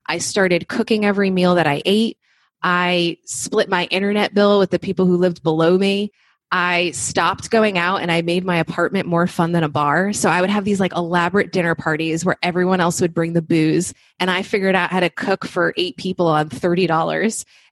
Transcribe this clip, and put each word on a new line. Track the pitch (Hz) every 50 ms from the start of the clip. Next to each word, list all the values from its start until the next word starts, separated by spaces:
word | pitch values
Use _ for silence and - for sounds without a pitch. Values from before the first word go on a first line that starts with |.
| -
I | - 160 175
started | - - - 208 190 180 180 170 170 -
cooking | - 240 220 - 226 214 208
every | 202 196 202 196 190
meal | 190 180 180 180 180
that | 175 160
I | 147 143 - -
ate. | 185 202 220 226 - - _ _ _ _ _ _ _ _ -
I | - 180 175 175 180 175 180 175 170 170 165 _ _
split | - - - - - 214 220 - 190
my | 190 180 175
internet | - - 190 196 202 208 208 202 - -
bill | 202 202 202 202 202
with | 190 180
the | 180 175
people | - 196 185 - 185
who | 180 180
lived | 175 180 180 170 -
below | - 160 156 160 160 170 185 185
me. | 196 196 196 202 208 208 _ _ _ _ _ _ _ -
I | 180 185 175 180 175 175 180 170
stopped | 147 - - - - 196 170 175 196 - - -
going | 226 226 220 214 190 175
out, | 170 180 196 -
and | 147 175
I | 165 170
made | 170 170 170 185 180
my | 185 175
apartment | 165 160 - - - 170 - 185 190 -
more | 175 170 170 175
fun | 175 - - 170 165
than | 175 170 156
a | 151
bar. | 151 156 147 147 147 170 190 208
So | 202 - - 185
I | 160 180
would | 180 190
have | 202 214 190
these, | 208 202 190
like, | 190 180 -
elaborate | 175 175 165 180 175 170 180 180 202 - -
dinner | - 185 170 170 160
parties | - - 160 156 151 160 160 156 165 175
where | 180 - -
everyone | - 180 165 180 180 185 190 185
else | 170 175 170 -
would | 185 170 170
bring | 175 165 165 170
the | 170
booze, | 160 - 170 160 156 156 156 165 185 - - _ _ _ _ -
and | 180 185
I | 180 185
figured | 196 - 220 202 190 190 185
out | 185 175 -
how | 180 185
to | 180 170
cook | - - - 202 190 - -
for | - - 185 170 165 -
eight | 170 180 175 -
people | - - 185 185 - 175
on | 165 151 151 151 156
thirty | - - - 175 170 180 185
dollars. | 165 160 165 165 160 156 160 190 226 - - - _ _ _ _ _